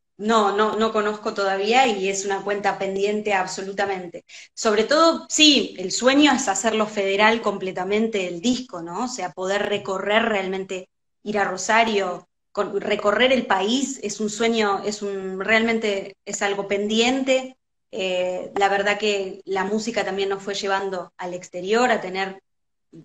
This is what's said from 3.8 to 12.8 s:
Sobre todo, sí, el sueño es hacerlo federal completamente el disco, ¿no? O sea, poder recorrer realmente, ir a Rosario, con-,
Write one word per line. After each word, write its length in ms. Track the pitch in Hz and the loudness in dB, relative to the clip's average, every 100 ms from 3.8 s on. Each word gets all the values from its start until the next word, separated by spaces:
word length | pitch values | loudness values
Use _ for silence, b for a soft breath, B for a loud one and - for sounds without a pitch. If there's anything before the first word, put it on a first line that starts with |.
| 196 185 180 - - B B | -4 -4 -8 -14 -18 B B
Sobre 300 | - 226 208 | -2 2 2
todo, 420 | 220 302 330 254 - | 4 6 6 4 -2
sí, 460 | - 302 262 190 - | 4 6 6 2 -4
el 140 | 185 | -6
sueño 400 | - 247 277 294 | 0 4 6 6
es 160 | 262 - | 4 0
hacerlo 380 | 190 226 220 214 | 0 0 0 0
federal 540 | 214 196 196 220 233 | 0 0 4 4 4
completamente 880 | 220 196 185 180 185 214 226 208 180 | 0 -2 -4 -4 -2 0 0 -2 -4
el 120 | 170 | -2
disco, 420 | 233 254 - 175 | 0 -2 -4 -10
¿no? 220 | 170 180 | -8 -6
O 40 | 247 | -6
sea, 240 | - 180 | -6 -8
poder 360 | 185 185 202 202 | -6 -2 -2 0
recorrer 560 | 202 202 190 202 214 | -2 -2 -4 2 2
realmente, 640 | 226 202 190 190 190 185 185 _ _ _ | 2 0 -2 -4 -6 -8 -10 _ _ _
ir 140 | 208 208 | -4 -2
a 60 | |
Rosario, 840 | 196 185 - 220 226 202 185 175 - _ _ | -2 -2 2 2 4 2 -2 -4 -12 _ _
con-, 280 | - 190 202 | -6 -4 -4